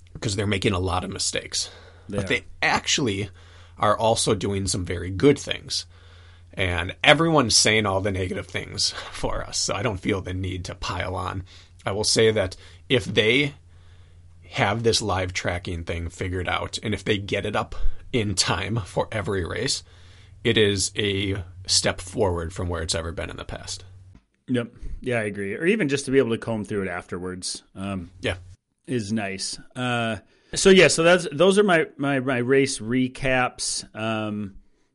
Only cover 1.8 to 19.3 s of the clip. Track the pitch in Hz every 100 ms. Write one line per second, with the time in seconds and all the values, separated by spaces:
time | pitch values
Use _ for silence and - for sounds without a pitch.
1.8 | - - - 98 98 123 - - 156 190
2.8 | - - 131 98 98 - - - - -
3.8 | 107 104 113 113 - 110 101 98 98 104
4.8 | 92 90 90 95 139 - - - - -
5.8 | - - - - - - - - 92 87
6.8 | 87 - 139 170 165 156 117 - 117 107
7.8 | 107 95 101 95 92 95 90 - 85 90
8.8 | - - - - - - - - - 98
9.8 | 113 95 - 98 90 92 95 82 87 92
10.8 | - 92 95 92 92 95 92 - - -
11.8 | - 101 104 - 113 107 92 - - -
12.8 | - 123 - 113 107 127 147 - - -
13.8 | - - - - - - - - 110 113
14.8 | 117 107 107 92 92 90 104 87 90 85
15.8 | 85 85 85 - 95 92 87 87 87 -
16.8 | 110 98 - 107 101 101 107 107 110 -
17.8 | - - - 123 107 90 - 98 98 113
18.8 | 90 - - 110 101